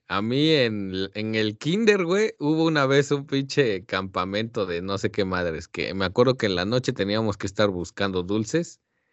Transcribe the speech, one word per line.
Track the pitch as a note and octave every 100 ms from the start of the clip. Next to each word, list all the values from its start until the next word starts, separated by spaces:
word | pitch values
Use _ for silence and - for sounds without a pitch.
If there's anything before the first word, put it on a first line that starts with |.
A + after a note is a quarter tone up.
| -
A | F#2
mí | A2 C3 D#3
en, | D#3 A#2 G#2+ G2 F#2 F#2+
en | G#2+ A2 A2
el | G#2+ G#2+
kinder, | D3+ G3 A3 G3+
güey, | E3 F#3+ A3 -
hubo | D3 D#3+ E3
una | D#3 C3+
vez | C#3 C#3
un | C#3+ C#3
pinche | C#3 C#3 - B2 F#2+ G2
campamento | F#2+ F#2+ F#2 F#2 G2+ A2+ A#2 F#2
de | E2+
no | F#2+ G2
sé | G#2
qué | G2+ F#2+
madres, | F2+ F2 D#2+ D#2+
que | - B1+
me | F#2+ F#2
acuerdo | G#2 B2+ B2+
que | G#2+
en | F2
la | F#2+
noche | B2+ B2+
teníamos | B2 G2+ G#2+ A2 F#2+
que | F#2+
estar | - G#2
buscando | F2+ E2 - G2+ F#2
dulces | F2+ G#2+ A2+ D#3+ E3+ - _ _ _